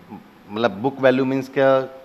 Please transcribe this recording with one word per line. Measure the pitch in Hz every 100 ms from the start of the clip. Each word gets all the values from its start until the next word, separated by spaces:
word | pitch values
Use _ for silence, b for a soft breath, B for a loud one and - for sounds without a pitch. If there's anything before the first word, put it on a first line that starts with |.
| - 95 - - -
मतलब | 104 117 95
book | 127 135
value | 131 127
means | 131 135 131
क्या, | 143 135 135 131 -